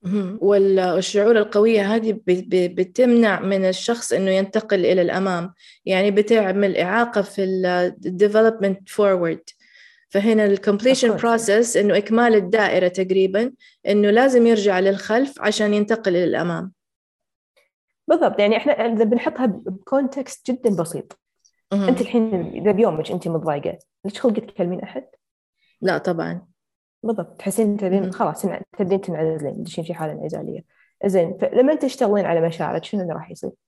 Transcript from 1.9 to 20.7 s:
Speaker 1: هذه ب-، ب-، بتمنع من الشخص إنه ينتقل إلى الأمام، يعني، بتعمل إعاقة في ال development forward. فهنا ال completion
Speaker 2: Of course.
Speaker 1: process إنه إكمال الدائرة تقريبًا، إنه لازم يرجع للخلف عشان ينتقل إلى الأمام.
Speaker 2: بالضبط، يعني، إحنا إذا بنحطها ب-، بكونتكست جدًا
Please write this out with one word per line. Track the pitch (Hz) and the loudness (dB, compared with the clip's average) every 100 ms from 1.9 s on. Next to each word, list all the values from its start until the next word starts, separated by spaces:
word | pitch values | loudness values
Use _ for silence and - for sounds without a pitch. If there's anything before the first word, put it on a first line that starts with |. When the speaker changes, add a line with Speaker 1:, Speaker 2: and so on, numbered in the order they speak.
Speaker 1:
هذه | 226 220 | 0 -2
ب-، | 202 - | -4 0
ب-، | 180 - 185 180 | -2 2 0 0
بتمنع | 180 180 - 247 240 220 185 | -2 -4 2 4 6 4 2
من | 190 196 | 0 0
الشخص | 190 185 - 233 - | 0 -2 -4 -4 -2
إنه | 135 190 | -2 2
ينتقل | 190 196 214 - 196 175 | 0 0 -4 -2 0 2
إلى | 185 | 2
الأمام، | 175 180 196 180 175 _ - _ | 2 0 -2 -4 -6 _ -20 _
يعني، | - 185 202 | -2 0 2
بتعمل | 202 208 226 196 196 202 - | 2 2 2 2 0 0 0
إعاقة | 175 214 233 214 | 0 0 0 0
في | 196 - | -4 -4
ال | 190 185 185 180 180 - - | -2 -2 0 0 0 -4 -10
development | 180 208 214 226 220 196 190 - | 0 2 4 4 2 -2 -4 -8
forward. | - 202 185 170 160 - _ _ _ - _ _ | 0 2 2 0 -4 -12 _ _ _ -20 _ _
فهنا | 202 214 220 | -2 2 2
ال | 208 196 | 2 2
completion | 214 202 233 262 240 | 0 0 2 2 2
Speaker 2:
Of | 196 | 2
course. | |
Speaker 1:
process | 233 233 226 208 233 - | 0 0 2 2 2 2
إنه | 208 190 | 2 2
إكمال | 208 226 240 | 2 2 4
الدائرة | 220 180 220 202 180 185 | 4 2 0 2 2 0
تقريبًا، | 185 185 190 190 196 240 - _ _ - | -2 -2 2 2 0 -2 -6 _ _ -2
إنه | 208 208 | 2 4
لازم | 214 269 254 233 | 4 4 4 4
يرجع | 226 202 180 | 4 2 2
للخلف | 190 196 - 220 277 - | 0 0 -2 -2 -2 -2
عشان | 208 214 208 | -4 -2 0
ينتقل | 208 208 226 214 175 | 0 0 -2 0 0
إلى | |
الأمام. | 175 117 170 165 190 _ _ _ _ _ _ _ _ _ _ _ _ _ - | 0 -2 -4 -6 -10 _ _ _ _ _ _ _ _ _ _ _ _ _ 0
Speaker 2:
بالضبط، | 330 269 - | 2 2 2
يعني، | 208 220 | 2 2
إحنا | 285 | 0
إذا | - 226 220 | 0 0 0
بنحطها | 220 240 - - 254 | 2 2 -2 -2 -2
ب-، | 190 | -2
بكونتكست | - 190 - 269 269 277 254 - - | -8 -12 -2 -2 -2 -6 -12 -12 -8
جدًا | 254 233 | -4 -2